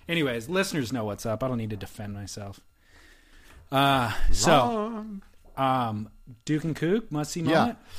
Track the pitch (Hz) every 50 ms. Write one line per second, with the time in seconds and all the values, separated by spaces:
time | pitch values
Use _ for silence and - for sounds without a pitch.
0 | - - 170 170 151 135 120 117 110 135 175 190 190 190 - 160 123 107 131 123
1 | 107 104 101 98 - 117 110 110 131 131 131 117 110 107 110 98 98 - - -
2 | 104 101 101 101 101 95 - 110 101 101 98 - - _ _ _ _ _ - -
3 | - - - _ _ _ - - - - - - - - 135 135 139 139 139 131
4 | 123 113 107 - - - - - - - 160 - 247 240 233 214 208 226 233 214
5 | 214 220 208 196 - - - - - - - - 135 131 131 131 120 113 110 104
6 | 110 110 - - - - 117 - _ - 151 156 147 165 143 - 156 165 190 233
7 | 226 - 151 151 151 - - 175 165 131 165 156 117 240 220 - - - -